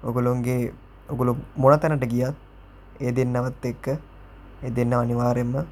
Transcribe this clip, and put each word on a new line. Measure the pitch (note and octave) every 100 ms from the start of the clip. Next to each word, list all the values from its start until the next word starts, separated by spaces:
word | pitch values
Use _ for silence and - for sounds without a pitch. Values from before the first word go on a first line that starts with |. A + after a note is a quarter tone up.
ඔයගොල්ලන්ගේ, | B2+ B2 B2 B2 A#2+ B2+ A#2+ - - - -
ඔයගොල්ලෝ | A#2+ B2 A#2+ - -
මොන | C3 D3
තැනට | D#3 D3+ B2+
ගියත් | A#2+ B2+ D3 - - - - - -
ඒ | C3
දෙන්නවත් | B2 B2+ B2 B2+ B2 B2
එක්ක | - - E3+ - - - - - -
ඒ | B2+
දෙන්නව | A#2 A#2+
අනිවාර්යෙන්ම | A#2+ A#2+ A#2+ A#2+ A#2+ A#2+ C3+ E3